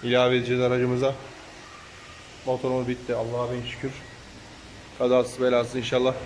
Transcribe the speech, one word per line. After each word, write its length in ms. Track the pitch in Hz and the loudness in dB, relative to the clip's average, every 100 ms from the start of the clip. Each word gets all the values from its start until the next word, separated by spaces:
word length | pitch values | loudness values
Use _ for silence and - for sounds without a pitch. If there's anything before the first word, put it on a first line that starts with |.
ilave 340 | 120 123 123 127 | 4 6 6 4
edeceğiz 240 | 120 123 | 2 2
aracımıza. 520 | 123 127 123 123 135 135 - - - - - - - - - - - - - | 4 4 2 2 2 0 -10 -16 -18 -18 -18 -18 -18 -18 -18 -18 -18 -10 -2
Motorumuz 420 | 127 131 127 120 | 0 2 0 0
bitti. 280 | 120 - 117 | -2 -2 -2
Allah'a 380 | 113 120 123 | 0 0 -2
bin 120 | 123 120 | -2 -6
şükür. 260 | - 135 131 - - - - - - - - - - | -6 -6 -8 -16 -18 -18 -18 -18 -18 -18 -18 -18 0
Kazasız 440 | 127 127 123 - | 4 6 4 2
belasız 340 | 127 123 120 127 | 4 4 2 -4
inşallah. 380 | 117 127 127 127 | 0 2 2 0